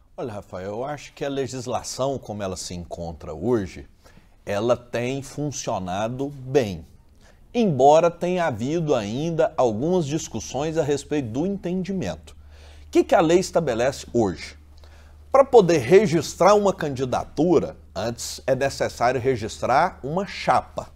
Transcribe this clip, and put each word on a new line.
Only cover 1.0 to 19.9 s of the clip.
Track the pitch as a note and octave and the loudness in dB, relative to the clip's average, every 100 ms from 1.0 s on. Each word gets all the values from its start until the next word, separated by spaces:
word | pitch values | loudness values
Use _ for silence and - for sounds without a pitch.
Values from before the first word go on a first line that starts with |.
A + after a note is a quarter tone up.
| - | -14
que | - | -10
a | C#3+ | -6
legislação, | C3+ B2+ C3 A#2+ G#2+ - - C3+ B2+ | -4 -6 -6 -6 -6 -6 -4 -4 -4
como | - G#2 | -8 -8
ela | G2 F2+ | -8 -8
se | - | -10
encontra | F2+ E2 - E2 D#2 D#2 | -10 -12 -10 -10 -10 -12
hoje, | D#2 A2 A#2 F#2 C#2+ - _ - - - _ - | -6 0 0 0 -10 -20 _ -20 -20 -20 _ -6
ela | G2+ A#2 - | -2 0 0
tem | - A#2 A#2+ C#3 | -2 -6 -4 -6
funcionado | C3 - D3 - - G#2+ F2+ F#2+ A2+ B2+ C#3 | -8 -8 -6 -6 -6 -6 -4 -4 -4 -4 -8
bem, | C#3+ B2+ C#3 G#2+ D#2+ - - _ _ - _ - | -8 0 0 0 -4 -12 -20 _ _ -20 _ -6
embora | A#3+ G#3+ B2+ C#3 D#3+ E3+ | 0 2 6 8 8 6
tenha | E3+ F3+ F3+ E3 | 2 -2 0 -2
havido | G#2+ B2+ E3+ D#3 | -2 -4 -2 0
ainda | B2+ G2+ B2 E3 D#3+ D#3 - | 0 -2 -4 -2 0 0 2
algumas | B2 G#2+ D#3 F#3 C#3 | 0 0 0 0 0
discussões | D3+ - A2+ - B2+ D#3+ D#3+ | -4 -6 -10 -8 -6 -4 -2
a | |
respeito | C#3+ C#3 - D3+ A#2+ | 0 -2 -2 -4 -2
do | B2 F#3 | -4 -4
entendimento. | G3 F3 F#3 F3+ F#3+ G2+ D2+ - | -4 -6 -6 -4 -4 -6 -8 -12
O | - - - - - - | -20 -20 -20 -20 -20 -2
que | E4+ | 0
que | F4 | 4
a | G#3+ | 4
lei | D#3+ F3+ | 6 4
estabelece | F3+ F3 D3 A2+ C3 - - | 2 0 0 0 0 -2 -4
hoje? | A#2+ G2+ D#2+ - - - - - - - - - | 0 0 -2 -10 -18 -20 -20 -20 -20 -20 -20 2
Pra | C#4 | 4
poder | C4+ A#3+ E3+ D#3+ | 6 6 6 4
registrar | A#2 F#3+ G3 D#3+ - - F3 | 6 6 6 2 0 4 6
uma | G#3 G3+ | 6 4
candidatura, | - D3+ B2+ B2+ G2+ - - F3 C#3+ E2+ - - | 0 -4 -4 -4 -4 -4 0 4 4 2 -6 -12
antes | F2 A2+ A#2+ - - - | -6 -6 -6 -10 -6 -2
é | C3 | 0
necessário | C3+ - A#2+ - A#2+ C3 | -2 -2 -6 0 0 2
registrar | B2+ A#2+ G#2 - A2 C3+ F#3 | 0 -2 -4 -6 0 2 2